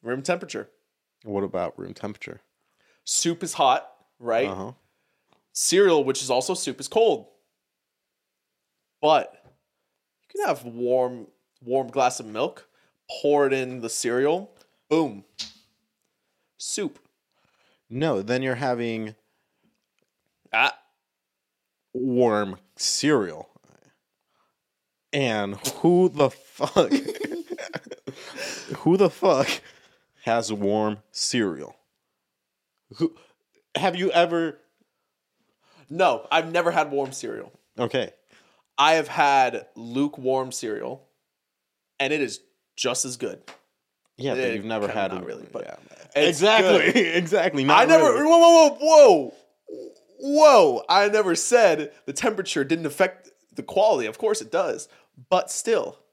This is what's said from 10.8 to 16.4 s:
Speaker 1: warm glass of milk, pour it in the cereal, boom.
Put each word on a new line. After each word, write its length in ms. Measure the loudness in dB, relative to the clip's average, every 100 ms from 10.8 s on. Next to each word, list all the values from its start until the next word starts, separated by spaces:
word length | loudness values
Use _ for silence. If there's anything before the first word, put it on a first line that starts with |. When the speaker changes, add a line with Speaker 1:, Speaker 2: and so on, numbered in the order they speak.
| -2 0 -2 -6 -18 _ _ _
Speaker 1:
warm 240 | -6 -4 -4
glass 320 | -2 -2 -2
of 60 | -12
milk, 420 | -6 -6 -8 _ _ _ _ _ -6
pour 260 | 0 2 2
it 60 |
in 280 | 0 -6 -10
the 80 | -10
cereal, 640 | -6 -4 -2 -2 -2 -6 _ _ _ _
boom. 340 | -2 -2 -6 _ _ -18 _ _ _ _ _ _ _ _ _